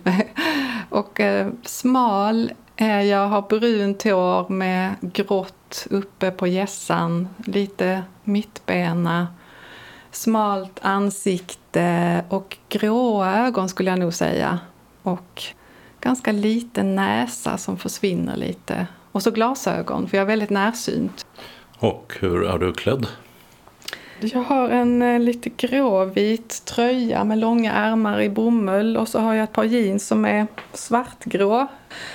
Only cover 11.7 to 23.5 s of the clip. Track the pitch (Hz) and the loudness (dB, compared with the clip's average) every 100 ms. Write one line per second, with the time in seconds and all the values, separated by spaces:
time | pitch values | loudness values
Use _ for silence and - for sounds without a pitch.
11.7 | 170 175 170 175 175 175 196 190 - - | 0 2 2 2 0 -2 -6 -6 -14 -6
12.7 | 208 214 233 247 208 185 202 247 202 190 | -2 0 2 2 2 2 2 2 0 -2
13.7 | 185 185 185 175 170 - - - 175 - | -2 0 0 0 0 0 0 0 -2 -6
14.7 | - - - 185 180 - - - - - | -20 -20 -8 -6 -6 -8 -14 -14 -16 -20
15.7 | - - - 247 254 226 208 214 233 233 | -20 -20 -6 -2 0 0 0 0 0 -2
16.7 | 202 196 190 196 214 240 - - - - | -2 0 2 2 0 -2 -4 -4 -4 -6
17.7 | 185 185 - 196 175 170 - - 175 - | -6 -8 -4 -2 -2 -2 -4 -6 -6 -6
18.7 | - 175 - - 196 226 214 233 269 185 | -6 -6 -10 -8 -2 0 0 0 0 -2
19.7 | 170 175 - 180 196 196 220 208 202 208 | -4 -2 -4 0 0 2 0 0 0 0
20.7 | 233 - - 196 - - - - - - | -2 -4 -2 -4 -6 -16 -20 -20 -20 -20
21.7 | - 110 - - - 95 87 90 87 90 | 0 0 0 -8 -4 0 2 2 2 0
22.7 | 82 104 135 113 - - - - | 0 -2 -2 -4 -10 -20 -20 -20